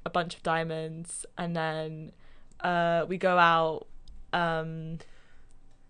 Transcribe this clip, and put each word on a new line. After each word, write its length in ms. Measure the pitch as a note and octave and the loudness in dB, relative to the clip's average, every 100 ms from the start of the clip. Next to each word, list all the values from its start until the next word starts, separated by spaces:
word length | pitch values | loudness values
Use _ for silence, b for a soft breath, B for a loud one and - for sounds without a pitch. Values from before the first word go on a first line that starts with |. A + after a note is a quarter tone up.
| - | -2
a 40 | |
bunch 260 | F3+ E3+ - | 0 -2 -4
of 60 | |
diamonds, 840 | E3+ D#3+ E3 D#3+ D#3+ D#3+ E3+ - - - | -2 0 0 -4 -6 -8 -10 -12 -12 -6
and 180 | F3 E3+ | -4 -2
then, 560 | D#3+ D#3 D#3 D#3 D#3 - b b b b | -2 -2 -6 -8 -12 -16 b b b b
uh, 440 | F3+ F3 E3+ E3+ D#3+ | 0 4 4 4 2
we 100 | F#3 | 2
go 180 | F#3 F3+ | 4 8
out, 480 | E3+ E3 D#3+ D#3 - - - - - | 8 8 4 0 -8 -14 -14 -14 -4
um, 680 | F3 E3+ D#3+ D#3+ D#3+ D#3+ E3 - b b b b - - - - | 0 0 0 -4 -6 -8 -8 -12 b b b b -18 -20 -20 -20